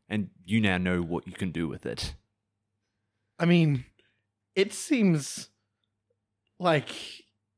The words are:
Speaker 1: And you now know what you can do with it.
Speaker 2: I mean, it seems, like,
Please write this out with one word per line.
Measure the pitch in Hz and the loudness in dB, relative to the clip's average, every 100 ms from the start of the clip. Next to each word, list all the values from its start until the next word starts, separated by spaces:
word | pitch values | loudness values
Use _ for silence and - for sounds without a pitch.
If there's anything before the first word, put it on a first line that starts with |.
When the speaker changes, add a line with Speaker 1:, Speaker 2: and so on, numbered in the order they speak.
| - | -8
Speaker 1:
And | 104 92 - | -6 -6 -10
you | - 110 | -2 2
now | 104 90 | 4 2
know | 90 90 | 2 0
what | 85 87 - | -2 -4 -6
you | |
can | - 95 | -8 -6
do | 80 82 | -4 -4
with | - - | -6 -8
it. | - - - _ _ _ _ _ _ _ _ _ _ _ - | -8 -10 -12 _ _ _ _ _ _ _ _ _ _ _ 0
Speaker 2:
I | 170 | 4
mean, | 175 156 131 - _ _ _ _ _ _ | 6 4 2 -4 _ _ _ _ _ _
it | - 196 | -2 -2
seems, | - - 269 196 156 135 - - _ _ _ _ _ _ _ _ _ _ - | -4 -2 2 4 2 -2 -10 -14 _ _ _ _ _ _ _ _ _ _ -4
like, | 180 156 - - - - _ _ _ | 0 0 -2 -10 -16 -18 _ _ _